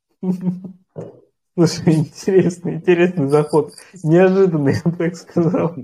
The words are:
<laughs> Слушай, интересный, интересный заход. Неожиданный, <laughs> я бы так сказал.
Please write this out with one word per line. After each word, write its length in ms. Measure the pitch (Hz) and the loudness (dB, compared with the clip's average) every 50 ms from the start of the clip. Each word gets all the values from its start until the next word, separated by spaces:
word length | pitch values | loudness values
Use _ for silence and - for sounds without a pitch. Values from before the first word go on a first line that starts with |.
| _ _ _ _ | _ _ _ _
<laughs> 520 | - 185 185 - 185 180 180 - - - - _ _ _ _ - 110 104 - - _ _ _ _ _ _ _ | -6 -6 -6 -4 -4 -6 -6 -6 -12 -16 -18 _ _ _ _ -18 -18 -18 -20 -20 _ _ _ _ _ _ _
Слушай, 380 | - 170 156 - - - - 156 | 0 0 0 0 0 0 0 2
интересный, 760 | 156 156 - - - - - 190 185 - 170 180 - - 156 156 | 2 0 -4 -8 -8 -4 2 2 2 2 2 -2 -6 -8 -8 -8
интересный 520 | 160 - - 180 170 175 180 185 - 139 | -2 0 0 2 2 2 0 0 -2 0
заход. 460 | 135 147 151 151 - - 156 143 - - - - - - 180 - | 2 2 2 2 2 0 0 0 -2 -8 -20 -20 -20 -16 -6 0
Неожиданный, 680 | 156 160 175 190 185 185 196 190 180 165 156 143 135 - | 2 4 4 6 4 4 4 2 2 2 0 0 0 -2
<laughs> 120 | - - | 0 -2
я 60 | 170 | -4
бы 60 | 165 | -2
так 180 | - 170 165 180 | -2 -4 -4 -6
сказал. 600 | - - - - 175 170 160 175 - 170 165 - 131 | -8 -14 -6 -2 -2 0 0 0 -2 -2 -4 -6 -10